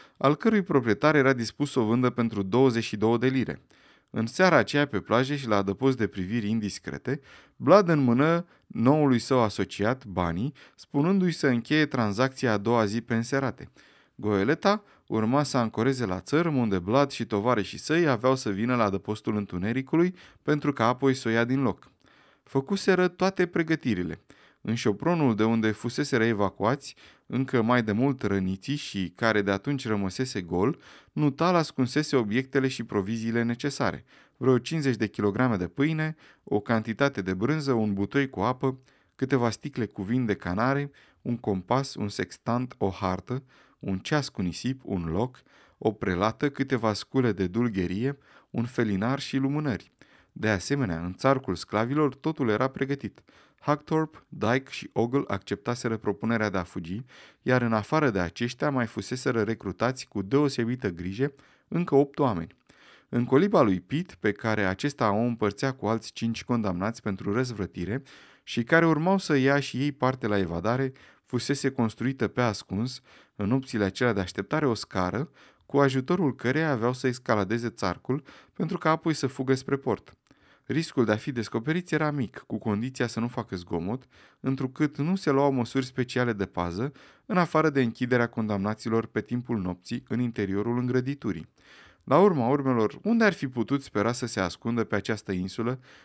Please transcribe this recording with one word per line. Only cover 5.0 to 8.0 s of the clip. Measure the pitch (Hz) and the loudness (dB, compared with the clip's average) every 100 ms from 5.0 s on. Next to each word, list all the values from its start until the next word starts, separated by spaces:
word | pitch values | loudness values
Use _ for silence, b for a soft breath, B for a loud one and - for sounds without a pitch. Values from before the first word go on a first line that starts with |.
plajă | - 113 131 | 2 2 2
și | 143 117 | -2 0
la | 101 | 2
adăpost | 95 95 135 127 | 2 0 0 2
de | 101 | -2
priviri | 95 92 117 101 | -2 -4 -2 -2
indiscrete, | 113 104 - - - - 143 B B B B | -2 -2 -6 -10 -8 -6 -6 B B B B
Blood | 131 196 175 | 6 6 6
înmână | 156 | 2